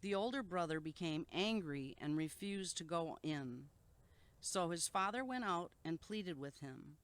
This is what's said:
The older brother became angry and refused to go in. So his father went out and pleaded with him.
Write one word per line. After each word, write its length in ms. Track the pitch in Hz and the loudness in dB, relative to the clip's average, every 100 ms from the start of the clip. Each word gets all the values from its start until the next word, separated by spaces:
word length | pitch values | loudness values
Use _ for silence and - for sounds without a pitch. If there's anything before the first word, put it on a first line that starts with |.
The 140 | 196 196 | 2 2
older 260 | 220 262 | 4 0
brother 380 | 214 180 170 160 | 0 2 2 2
became 480 | 156 151 170 156 160 | -2 -2 0 0 0
angry 640 | 151 202 220 170 143 135 - | 2 4 4 2 -2 -2 -4
and 180 | 147 151 | 0 2
refused 600 | 156 - 202 196 185 - | 0 -2 -2 -2 -2 -4
to 60 | |
go 340 | 165 170 165 - | 0 0 0 -2
in. 440 | - 151 131 123 139 - - - - - - - | -2 -2 -2 -6 -10 -18 -20 -20 -20 -20 -20 -10
So 300 | - 190 170 | -2 2 2
his 180 | 170 - | 2 0
father 360 | 196 190 220 | 2 2 2
went 200 | 262 254 | 0 0
out 280 | 226 175 175 - 156 | 2 2 0 -6 -2
and 160 | 160 | -2
pleaded 380 | - 214 185 151 | -2 -4 -2 -4
with 200 | 143 135 | -4 -6
him. 380 | 143 131 - 151 | -10 -10 -14 -16